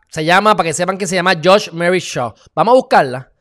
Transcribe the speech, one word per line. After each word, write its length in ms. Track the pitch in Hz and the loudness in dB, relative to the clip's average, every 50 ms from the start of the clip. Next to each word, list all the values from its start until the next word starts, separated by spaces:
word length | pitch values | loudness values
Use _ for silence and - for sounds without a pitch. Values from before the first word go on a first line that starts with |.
| _ _ | _ _
se 140 | - 165 160 | -10 -6 0
llama, 320 | 165 180 196 208 214 208 | 2 2 4 4 2 2
para 140 | 180 170 165 | 2 0 -4
que 40 | 139 | -2
sepan 240 | 175 180 180 196 | -4 -4 -4 -4
que 100 | 185 202 | -6 -6
se 80 | 160 190 | -4 -4
llama 180 | 180 175 185 180 160 147 | -2 0 0 -2 0 2
Josh 280 | 185 196 208 202 175 | 2 2 2 2 -4
Mary 280 | 165 165 170 175 185 180 | -8 -4 -2 0 0 -2
Shaw. 340 | - - - 156 120 113 - _ _ _ - | -4 -6 -8 -6 -8 -8 -10 _ _ _ -4
Vamos 180 | 156 165 220 | -2 2 4
a 40 | 254 | 4
buscarla, 560 | 262 254 - 247 196 151 127 120 131 131 _ _ _ | 2 2 2 2 2 2 2 -4 -10 -14 _ _ _